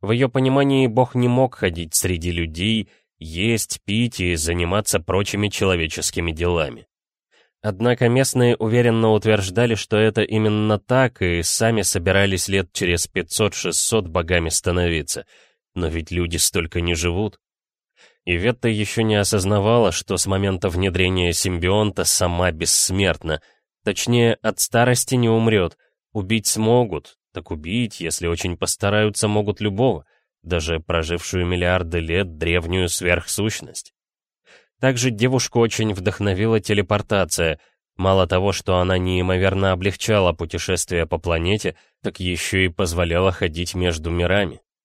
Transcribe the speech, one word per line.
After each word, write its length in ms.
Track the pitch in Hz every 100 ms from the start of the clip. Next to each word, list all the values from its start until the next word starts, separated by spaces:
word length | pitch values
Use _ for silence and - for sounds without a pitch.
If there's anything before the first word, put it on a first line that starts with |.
В 100 | 98
ее 180 | 120 131
понимании 600 | 131 131 139 139 135 127
бог 260 | 110 123
не 140 | 123 123
мог 260 | 123 127
ходить 400 | - 95 85 80
среди 380 | - 92 90 87
людей, 560 | 85 82 80 101 113 92 _ _ _
есть, 580 | 78 82 110 113 - -
пить 340 | - 107 120 -
и 160 | 90
заниматься 640 | 85 78 87 85 101 107 92
прочими 480 | - 92 101 101 104
человеческими 840 | - 98 90 80 85 - - 85
делами. 560 | 80 87 87 73 58 - _ _ _ _ _ _ _
Однако 460 | 107 95 120 120 120
местные 480 | 123 135 127 120 120
уверенно 560 | 110 120 120 113 110
утверждали, 640 | 107 110 107 95 95 120 107
что 200 | - 107
это 260 | 110 107
именно 580 | 107 110 107 107 107 104
так, 420 | - 127 127 -
и 220 | 92 85
сами 380 | 82 - 113 113
собирались 680 | 95 95 87 95 98 92 -
лет 240 | 98 92
через 340 | - 90 85 -
пятьсот-шестьсот 1040 | 92 80 - 104 - 90 78 - 110 90
богами 400 | 87 85 87 82
становиться. 760 | - - 90 87 82 73 - - _ _ _ _ -
Но 100 | 80
ведь 240 | 80 78
люди 280 | 90 85 82
столько 420 | - 92 80 87
не 160 | 85 82
живут. 420 | 87 87 107 - _ _ _ _ _ _ _ _
Иветта 440 | - 85 107 123 120
еще 340 | 107 104 -
не 120 | 110
осознавала, 800 | 107 98 104 95 104 101 120 104
что 240 | - - 92
с 100 | 98
момента 420 | 95 98 95 98
внедрения 640 | 90 95 90 92 92 87
симбионта 720 | 85 95 90 87 104 107 90
сама 480 | 90 - 90 87 90
бессмертна. 880 | 78 82 - - 95 95 80 80 73 - _ _ _
Точнее, 500 | - 98 - 120 117 -
от 180 | 110 -
старости 540 | - 120 123 123 -
не 160 | 127 117
умрет. 480 | 113 113 107 85 - _ _ _
Убить 340 | 110 92 110 -
смогут. 720 | 110 110 120 113 80 - _ _
Так 180 | 90 76
убить, 500 | 82 78 113 117 -
если 260 | 82 - 85
очень 320 | 85 90 85
постараются, 680 | 92 - 101 104 107 98 104
могут 340 | 104 104 101
любого. 420 | 104 98 127 82 - _ _ _
Даже 360 | 82 85 80 80
прожившую 680 | - 85 80 85 - 92 87
миллиарды 520 | 90 87 90 85 85
лет 360 | 80 85 95 78
древнюю 540 | 82 87 82 92 90
сверхсущность. 1040 | - 90 87 - - 107 - 71 - - _ _ _ _ _ _ - _ _
Также 320 | 131 123 127
девушку 500 | 104 127 131 - 120
очень 340 | 117 - 110
вдохновила 680 | 95 95 - 101 92 110 110
телепортация. 1000 | - 101 92 104 - 101 85 - 82 - _ _ _ -
Мало 300 | 95 95 87
того, 260 | 92 98
что 240 | - - 90
она 220 | 90 92
неимоверно 720 | 92 92 90 92 95 95 98
облегчала 640 | 90 98 - - 107 90
путешествие 720 | 82 82 85 - 90 - 87 80
по 100 | 82
планете, 580 | 87 82 85 104 92 - _ _
так 180 | 104 -
еще 380 | 90 87 - 95
и 100 | 92
позволяла 640 | 85 92 85 85 85 95
ходить 420 | 90 90 80 87
между 360 | 90 90 80 82
мирами, 500 | 85 87 98 92 - _ _